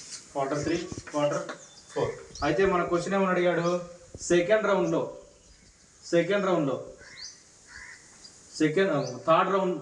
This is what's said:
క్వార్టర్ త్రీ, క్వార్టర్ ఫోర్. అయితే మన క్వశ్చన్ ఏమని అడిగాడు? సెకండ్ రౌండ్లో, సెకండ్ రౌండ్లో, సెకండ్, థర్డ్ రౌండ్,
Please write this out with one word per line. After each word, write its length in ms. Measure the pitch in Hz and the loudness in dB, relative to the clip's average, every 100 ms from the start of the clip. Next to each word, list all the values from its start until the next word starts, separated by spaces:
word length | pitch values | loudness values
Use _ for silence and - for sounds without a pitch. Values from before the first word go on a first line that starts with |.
| - - - | -16 -16 -10
క్వార్టర్ 260 | 143 135 147 160 | -6 -2 -2 -2
త్రీ, 100 | 170 - - - | -4 -4 -12 -8
క్వార్టర్ 340 | 151 147 - - - - - - | -2 0 0 -6 -12 -16 -20 -10
ఫోర్. 180 | - - - - - 147 | -4 -4 -4 -12 -4 -2
అయితే 160 | 185 190 | 2 2
మన 80 | 180 - | 2 2
క్వశ్చన్ 260 | 175 185 196 | 0 0 0
ఏమని 140 | 190 180 | 2 2
అడిగాడు? 340 | 180 165 170 175 - - - - - | 2 2 2 0 -4 -16 -18 -8 2
సెకండ్ 380 | 175 175 214 196 | 2 4 4 4
రౌండ్లో, 300 | 190 170 156 - - - - - - - - - - - | 2 2 0 -2 -8 -18 -20 -20 -20 -20 -20 -20 -20 0
సెకండ్ 340 | 170 165 202 190 | 2 4 2 2
రౌండ్లో, 260 | 170 139 123 - - - - - - - - - - - - - - - - - - | 2 2 -2 -8 -16 -20 -18 -18 -18 -20 -20 -20 -20 -18 -20 -20 -20 -20 -20 -12 0
సెకండ్, 320 | 156 170 196 147 123 123 160 | 0 2 2 2 -2 -4 2
థర్డ్ 240 | 165 185 196 | 4 4 2
రౌండ్, 200 | 185 160 | 0 -2